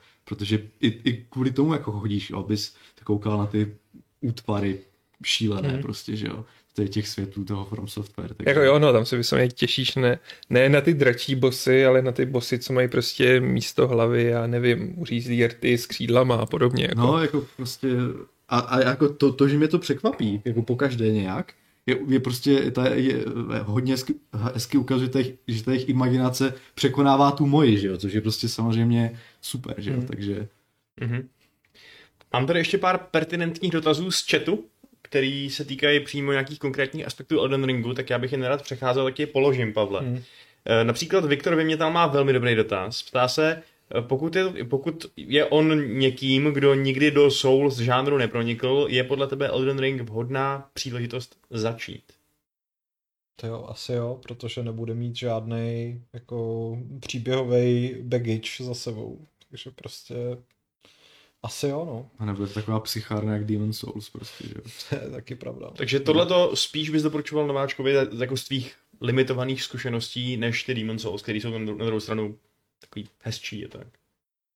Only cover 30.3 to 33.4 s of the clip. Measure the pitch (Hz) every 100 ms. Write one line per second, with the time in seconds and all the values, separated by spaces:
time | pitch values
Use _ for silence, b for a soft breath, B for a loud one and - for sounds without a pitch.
30.3 | 98 104 - _ _ _ - 123 120 131
31.3 | _ _ _ _ b b b b _ _
32.3 | 123 135 170 160 196 185 185 - 165 160
33.3 | 170